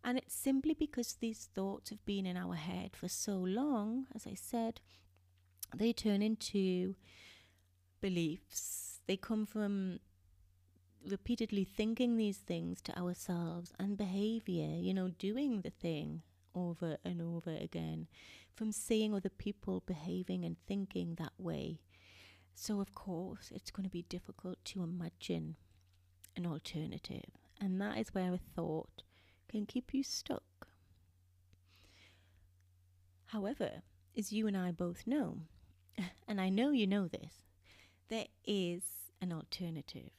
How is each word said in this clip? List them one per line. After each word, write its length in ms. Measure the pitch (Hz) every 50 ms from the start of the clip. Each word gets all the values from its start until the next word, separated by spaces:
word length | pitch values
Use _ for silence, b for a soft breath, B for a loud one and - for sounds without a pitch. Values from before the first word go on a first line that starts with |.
| -
And 160 | 240 247 262
it's 160 | - - -
simply 400 | - - 269 269 269 269 311 311
because 400 | - 311 294 - - 240 - -
these 340 | - - 226 220 - - - _
thoughts 360 | - 190 196 196 - - -
have 140 | 214 208 -
been 220 | - 202 196 190
in 100 | 185 180
our 180 | 180 180 175 180
head 420 | 165 151 170 180 180 185 185 -
for 120 | - - 180
so 280 | - - - - 202
long, 680 | 190 185 185 185 226 269 302 285 226 202 214 226 254 262 - -
as 120 | 214 -
I 80 | - 202
said, 460 | - - - - 233 226 226 233 - - B B B B B _ - _ _ _ _ _ _ _ _ - - -
they 160 | - 202 233 233
turn 300 | - - 220 208 196 208
into 760 | 220 220 214 - - - 202 190 190 185 180 180 185 196 B B B B B B B B B B B B B B B B _ _ _ _ _
beliefs. 1000 | - 196 185 175 165 160 156 190 - _ - - - - - - - - - - -
They 100 | - 190
come 300 | 190 - - 226 214 214
from 540 | - - 214 208 202 202 196 190 185 180 - - - - _ _ - - - - - _ _ _ _ _ _ _ _ _ - -
repeatedly 580 | 190 196 190 - - 240 - 226 214 - 196 190
thinking 520 | 185 - - 214 220 226 226 254 240 233
these 220 | 226 220 208 196 -
things 420 | - - 175 170 165 170 180 - -
to 160 | - - -
ourselves 760 | 180 175 180 - - - 180 170 170 165 165 175 175 175 - -
and 180 | 190 196 202
behavior, 800 | 196 214 185 185 196 202 214 226 226 - - 185 170 156 156 156 170
you 120 | 175 185 190
know, 160 | 190 185 185
doing 520 | 170 - - 190 214 247 294 285 240 208
the 100 | 180 -
thing 520 | - - - 170 160 147 151 151 151 165 - - _ _ _ - _
over 440 | 175 180 175 170 165 - 165 156 - -
and 180 | 175 180 170 165
over 280 | 170 170 170 165 170
again, 580 | 160 - 160 170 - 165 160 160 160 160 160 - B B B B B B B B B
from 180 | - 220 220 208
seeing 420 | - - - 233 220 214 214 208
other 140 | 196 180 190
people 540 | - - - 208 202 - - - 185 185 -
behaving 580 | - 185 151 151 175 175 180 180 - 185 180 175
and 120 | 170 170 - -
thinking 480 | - 196 202 196 185 - 180 175 170 165
that 180 | 165 165 - - -
way. 420 | 190 175 160 143 143 156 160 160 - B B B B B B B B B B B B B B
So, 260 | - - - 214 202
of 140 | 196 - -
course, 580 | - - 202 180 165 180 190 - 202 - - -
it's 160 | - - -
gonna 180 | - - 190 190
be 140 | - 175 170
difficult 640 | - - 180 - - 190 - - 185 185 - -
to 160 | - - 196 180
imagine 760 | 165 175 180 170 170 - _ - - 180 165 156 156 160 - - _ - - - _ _ - _ - - - - - _
an 100 | - 175
alternative. 840 | 175 156 156 - - - 165 156 147 - - - - - - - - - - _ _ - -
And 200 | 202 190 185 185
that 180 | 196 208 - 220
is 160 | 226 - -
where 180 | 196 185 180 180
a 60 | 180
thought 640 | - - - - 165 160 156 160 - - - - - b b b b b b b b _
can 160 | - 214 208
keep 300 | 202 - 247 247 - -
you 80 | 269 277
stuck. 680 | - - - - - - - - _ _ _ - - - _ - - - - - _ _ _ _ _ _ _ _ _ - _ _ b b b b b b b b b b b b b b b b b b _ - _ _ _ - - - - - - - _ -
However, 560 | - - 220 190 202 302 - 202 - - - - - - - - - -
as 160 | - 208 - 208
you 140 | 214 220
and 100 | 214 196
I 160 | 190 180 180 170
both 340 | 165 180 175 175 - -
know, 360 | - 254 302 262 165 - - 160 - - - - - - _ _
<laughs> 420 | _ - - 185 180 - - - -
and 120 | 214 196
I 80 | 185 190
know 220 | 190 202 240 285
you 160 | 294 254 214
know 200 | 196 196 202 196
this, 360 | 165 - - - - - - - - _ - B B B B B B B B B _
there 180 | 226 226 - - _ _ _
is 380 | - 208 196 185 175 175 175 - - - - - - - _
an 120 | - 180 170
alternative. 760 | 160 - - - - 185 170 165 151 - - - - 64 - -